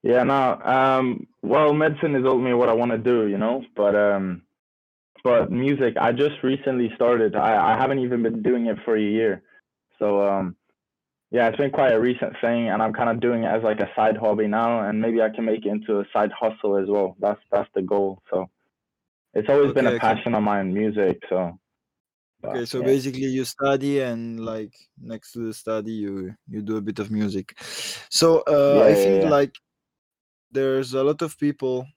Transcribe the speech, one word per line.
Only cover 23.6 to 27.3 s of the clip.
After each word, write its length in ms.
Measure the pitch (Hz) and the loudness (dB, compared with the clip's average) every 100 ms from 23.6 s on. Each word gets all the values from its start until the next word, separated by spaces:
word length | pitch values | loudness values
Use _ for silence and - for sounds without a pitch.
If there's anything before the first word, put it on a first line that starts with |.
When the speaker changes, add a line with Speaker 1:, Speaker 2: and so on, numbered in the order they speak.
| 139 135 139 143 | 0 0 0 -2
Speaker 2:
and, 440 | 127 117 117 113 | -2 -6 -8 -10
like, 300 | 113 110 107 _ _ _ | -8 -8 -12 _ _ _
next 320 | 120 113 - | -14 -14 -14
to 60 | 120 | -10
the 160 | 113 | -10
study 380 | 107 - 110 107 | -8 -6 -6 -6
you, 420 | 110 101 98 92 104 - | -8 -8 -8 -10 -14 -14
you 140 | 104 | -12
do 160 | 104 107 | -6 -6
a 60 | |
bit 160 | 101 104 | -6 -8
of 120 | 104 | -6
music. 480 | 107 104 | -4 -2